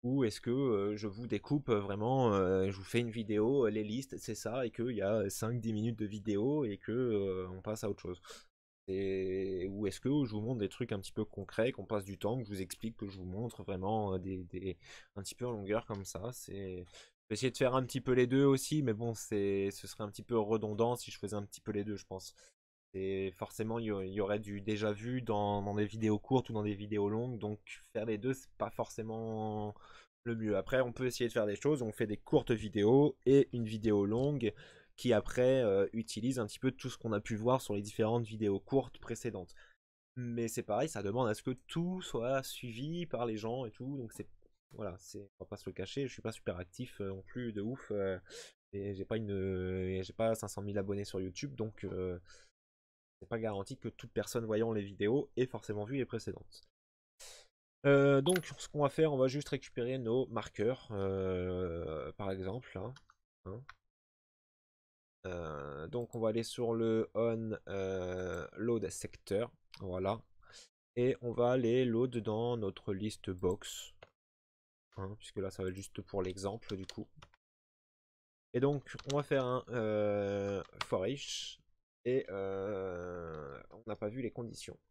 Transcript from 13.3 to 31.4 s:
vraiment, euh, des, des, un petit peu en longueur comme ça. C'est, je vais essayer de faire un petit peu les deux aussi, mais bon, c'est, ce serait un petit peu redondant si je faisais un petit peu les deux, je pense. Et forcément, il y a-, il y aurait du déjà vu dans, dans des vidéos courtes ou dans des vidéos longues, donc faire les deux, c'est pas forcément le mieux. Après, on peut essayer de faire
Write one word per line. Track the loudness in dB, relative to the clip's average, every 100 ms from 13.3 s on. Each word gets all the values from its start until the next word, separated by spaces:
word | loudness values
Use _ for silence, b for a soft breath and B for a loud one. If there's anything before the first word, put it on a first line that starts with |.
| -6 -6 -8
vraiment, | -6 -4 0 0 0 -2
euh, |
des, | -2 -6
des, | -6 -6 -6 -6 B B B -12
un |
petit | -12 -6
peu | -4
en |
longueur | -4 0 0 0
comme | -8
ça. | -6 -8 -8
C'est, | -10 -12 -8 -6 -8
je | -10 -16 -20 _ _
vais | -2
essayer | -2
de | 4
faire | 4 4
un | 2
petit | -2
peu | 4
les | 6 6
deux | 8
aussi, | 6 6 2 0
mais | 2
bon, | 0 -2
c'est, | -4 -2 0 2 2 0
ce | -2 -12
serait | -8
un | -8
petit | -8
peu | 0 2
redondant | 4 2 0 2 2 2
si | -6
je | -8
faisais | -6 -6
un | -6
petit | -10
peu | -4
les | -2 -2
deux, | -6
je | -8
pense. | -12 -12 -20 B _ _ _ _
Et | -4 -2 0 -2 -4
forcément, | -10 -4 -2 -2
il | -2
y |
a-, | -2
il | -2
y | -2
aurait | 0 0
du | -2 -6
déjà | -2 0 0
vu | -2 -2 -4
dans, | 0 2 2 2
dans | 0 0
des | 0
vidéos | 2 2 2
courtes | 4 2 2
ou |
dans | -2
des | -2 -2
vidéos | -2 2 2
longues, | 2 -2 -4
donc | -4 -6 -10 -16 -6
faire | -4 0
les | 0
deux, | 0
c'est | -2 -6 -4
pas | -4
forcément | -2 -4 -4 -6 -4 -4 -2 -2 -2 -4 -8 B B B _ -6
le | -2
mieux. | 2 2
Après, | 4 2
on | 2
peut | 0 -2
essayer | 0 0
de |
faire | 2